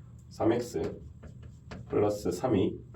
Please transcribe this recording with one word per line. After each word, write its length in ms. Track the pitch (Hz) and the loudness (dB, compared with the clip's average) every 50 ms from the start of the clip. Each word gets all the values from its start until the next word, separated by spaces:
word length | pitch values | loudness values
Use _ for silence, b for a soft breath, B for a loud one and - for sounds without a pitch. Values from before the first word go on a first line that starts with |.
| B B B B - - | B B B B -20 -12
삼 220 | - - 107 110 | -4 2 2 4
엑스 460 | 117 - - - - - - - - - - - - - - - - - - - - - - - - - - - | 4 2 0 -2 -4 -4 -4 -4 -6 -8 -14 -16 -18 -18 -18 -18 -16 -16 -18 -18 -18 -18 -16 -14 -14 -12 -6 0
플러스 420 | - 101 104 104 104 - - - | 2 4 4 4 2 0 -2 -2
삼이 480 | - - - 123 107 92 - - - - - - - | -2 0 2 4 4 4 4 2 0 -4 -10 -14 -14